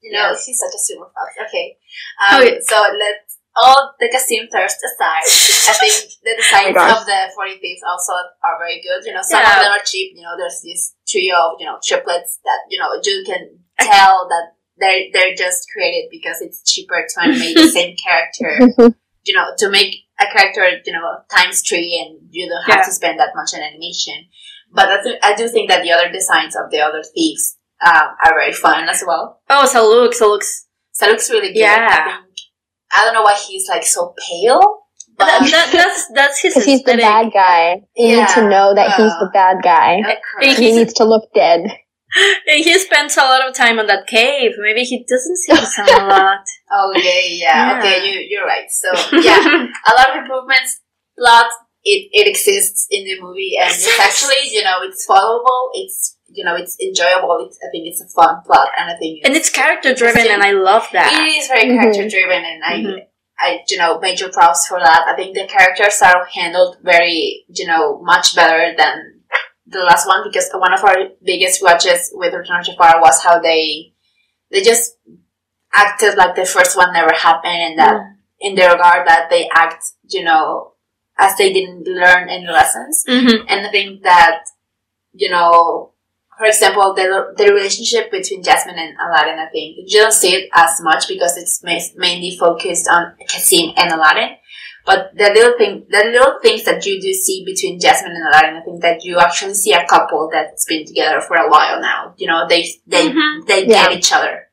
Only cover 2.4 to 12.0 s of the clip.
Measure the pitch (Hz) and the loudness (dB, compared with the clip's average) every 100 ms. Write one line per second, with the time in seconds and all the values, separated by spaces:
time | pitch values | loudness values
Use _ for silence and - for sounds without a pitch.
2.4 | 254 - - 220 202 202 208 208 _ - | 4 2 -2 0 0 -2 -6 -8 _ -20
3.4 | _ - 247 269 277 _ 233 254 - 226 | _ 2 6 6 2 _ -4 -2 -2 -6
4.4 | 233 - - - - - - - - - | -6 -6 -4 -6 -10 -6 -4 -2 0 2
5.4 | - - - - 381 - - - 226 226 | 2 2 0 2 2 0 -4 -10 -6 -2
6.4 | - 202 196 185 170 220 202 196 151 208 | 2 2 2 2 2 2 0 -4 -4 -8
7.4 | 190 190 185 180 180 180 - 180 175 _ | -12 -12 -16 -12 -10 -8 -8 -8 -10 _
8.4 | 170 165 170 160 180 185 214 185 190 220 | -6 -6 -8 -10 -8 -8 -8 -10 -4 0
9.4 | 226 196 196 202 - 190 190 175 170 175 | 2 4 2 0 -4 -8 -10 _ -16 -10
10.4 | 175 - 165 175 - _ - 196 185 175 | -10 -12 -16 -12 -12 _ -8 -4 -2 0
11.4 | 165 - 160 - - - | -2 -4 -14 -10 -4 -4